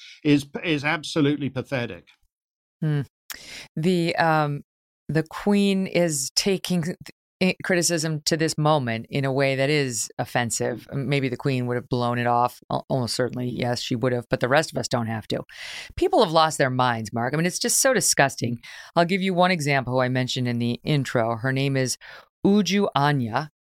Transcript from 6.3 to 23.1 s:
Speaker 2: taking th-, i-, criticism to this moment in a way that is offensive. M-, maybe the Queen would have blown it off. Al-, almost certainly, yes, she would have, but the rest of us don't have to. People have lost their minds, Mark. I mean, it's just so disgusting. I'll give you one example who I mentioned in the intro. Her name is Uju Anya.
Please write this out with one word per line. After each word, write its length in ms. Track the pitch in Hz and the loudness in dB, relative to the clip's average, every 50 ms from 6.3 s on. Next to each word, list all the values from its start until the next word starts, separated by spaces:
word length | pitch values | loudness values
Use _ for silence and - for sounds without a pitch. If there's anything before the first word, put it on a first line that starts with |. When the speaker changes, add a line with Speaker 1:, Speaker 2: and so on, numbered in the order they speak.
| - | -4
Speaker 2:
taking 480 | - - 208 190 175 - - 180 175 147 | -2 0 0 0 0 -2 -2 -2 -2 -2
th-, 120 | 175 - - - - - _ _ _ _ _ | -4 -6 -10 -14 -20 -20 _ _ _ _ _
i-, 140 | 190 185 - - - | 0 0 0 -2 -2
criticism 580 | - 185 175 165 - 170 160 151 165 156 147 - | -2 0 0 2 0 0 -2 -2 -2 -4 -4 -2
to 120 | - 170 | -2 0
this 200 | 151 160 156 - | 0 0 -2 0
moment 500 | - 151 151 156 147 127 117 113 113 120 - | 0 2 2 2 2 0 -2 -4 -4 -6 -4
in 160 | - 139 135 | -2 -2 -2
a 60 | 135 131 | 0 0
way 220 | 139 139 135 135 | 2 2 2 2
that 140 | 131 135 139 | 2 2 2
is 380 | 151 151 139 131 117 104 - - - - | 2 2 0 0 -2 -4 -6 -6 -6 -8
offensive. 680 | 127 - - 127 120 113 - - 120 123 123 117 - - | -6 -4 -2 -2 -2 -2 -2 -2 -2 -4 -4 -6 -10 -8
M-, 180 | - 139 131 117 | -8 -6 -2 -2
maybe 180 | 143 139 131 | 0 0 0
the 100 | 131 120 | -2 -2
Queen 280 | - - 143 135 127 123 | -2 -2 -2 -2 0 -2
would 100 | 120 123 | -2 -4
have 140 | 123 - - | -4 -4 -2
blown 300 | 131 123 123 120 120 120 | -2 -2 0 0 0 0
it 80 | 120 | 0
off. 320 | 120 120 120 123 123 - - - - | 2 4 4 2 2 0 -6 -8 -6
Al-, 160 | - - - | -6 -6 -4
almost 280 | - 143 131 120 107 - | -2 -2 -2 -2 -2 -2
certainly, 340 | - 127 120 123 127 123 123 | -2 -2 -2 -4 -6 -6 -6
yes, 320 | 113 - 123 120 123 117 | -4 -4 -4 -4 -4 -4
she 140 | - - 131 | -4 -4 -4
would 180 | 113 131 127 123 | -2 0 0 -2
have, 120 | 120 117 - | -2 -2 -4
but 120 | 135 - | -2 -2
the 60 | - | 0
rest 240 | 120 135 156 160 - | 2 2 2 0 0
of 60 | - | -4
us 100 | 139 117 | -6 -4
don't 200 | - - 120 117 | -2 -2 -2 -2
have 200 | 110 113 110 - - | -2 -6 -6 -6 -6
to. 120 | 123 - - - - - - - - - - - - | -6 -6 -8 -10 -16 -16 -14 -14 -14 -14 -14 -14 -4
People 280 | - 339 - - 320 226 | -2 0 2 4 4 4
have 80 | 170 | 4
lost 260 | 156 160 156 156 151 - | 6 4 4 4 4 2
their 100 | 143 131 | 0 2
minds, 420 | 127 127 127 127 120 113 110 101 | 2 2 2 2 2 -2 -4 -6
Mark. 220 | - 117 117 127 143 | -4 -2 -2 0 0
I 40 | |
mean, 80 | 156 170 | 0 0
it's 100 | 180 - - | 0 -2 -2
just 200 | - 160 - - | -2 0 2 2
so 140 | - 269 262 | 4 4 4
disgusting. 640 | 196 - - - - 143 131 - - - 117 120 - - - - - - - - | 4 2 2 4 4 2 2 0 -2 -4 -4 -6 -6 -10 -14 -18 -18 -20 -2 2
I'll 100 | 170 175 | 2 2
give 160 | 165 196 190 185 | 4 2 0 0
you 100 | 190 180 | 0 2
one 160 | 175 180 180 | 4 4 4
example 420 | 185 160 139 147 143 135 120 123 127 | 2 2 2 2 2 2 0 0 0
who 60 | 131 | 2
I 80 | 127 123 | 2 2
mentioned 380 | 127 127 127 127 - 131 123 | 2 0 0 0 -2 -2 -2
in 120 | 123 120 117 | -2 0 0
the 200 | 120 120 120 - - | 0 -2 -2 -2 0
intro. 540 | - 151 143 127 - - 127 110 113 117 | 0 0 0 0 0 0 0 0 0 0
Her 140 | 110 131 135 | -2 -2 -2
name 240 | 131 135 139 139 135 | 0 0 0 0 0
is 220 | 135 131 123 - - - - - - - _ _ _ - | 0 0 -2 -4 -6 -10 -16 -20 -20 -20 _ _ _ 2
Uju 440 | 196 202 214 196 165 190 202 202 - - | 4 4 4 4 2 2 0 0 0 2
Anya. 540 | 139 139 147 | 2 2 4